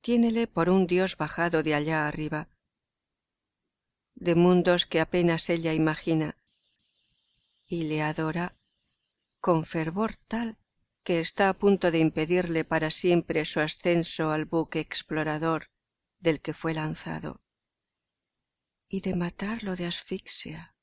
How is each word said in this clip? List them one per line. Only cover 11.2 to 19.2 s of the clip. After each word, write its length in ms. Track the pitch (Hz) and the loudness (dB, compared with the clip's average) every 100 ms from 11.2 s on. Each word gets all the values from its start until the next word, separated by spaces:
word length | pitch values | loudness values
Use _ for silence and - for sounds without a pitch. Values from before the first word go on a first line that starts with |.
está 260 | 165 - 196 | 0 0 0
a 60 | |
punto 360 | 185 202 196 180 | 4 4 4 4
de 100 | 165 | 4
impedirle 680 | 160 156 156 180 175 160 160 | 2 2 0 0 2 -2 0
para 260 | 160 156 | -2 0
siempre 540 | - 180 175 - 160 156 | 0 4 2 2 -2 -2
su 160 | - | -2
ascenso 680 | 156 - 175 170 165 - 156 | -2 -2 0 0 0 -4 -2
al 120 | 156 | -2
buque 380 | 156 165 160 160 | -2 -2 -2 -6
explorador 920 | 151 - - 156 156 151 165 160 - _ _ _ _ _ | -6 -8 -6 -4 -2 -2 -2 -2 -6 _ _ _ _ _
del 220 | 165 147 | -2 0
que 120 | - | -4
fue 200 | 156 165 | -6 -6
lanzado, 680 | 156 156 160 - 156 156 - _ _ _ _ _ _ _ _ _ _ _ _ _ _ _ | -4 -6 -6 -10 -10 -10 -14 _ _ _ _ _ _ _ _ _ _ _ _ _ _ _
y 100 | 190 | -6
de 160 | 190 | -4
matarlo 640 | 180 | -2